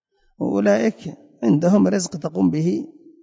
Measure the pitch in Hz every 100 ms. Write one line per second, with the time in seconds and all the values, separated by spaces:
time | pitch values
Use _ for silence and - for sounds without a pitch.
0 | _ _ _ - 185 202 208 208 226 -
1 | 165 151 - _ 233 151 175 196 185 196
2 | 180 160 160 170 190 156 165 214 - -
3 | - -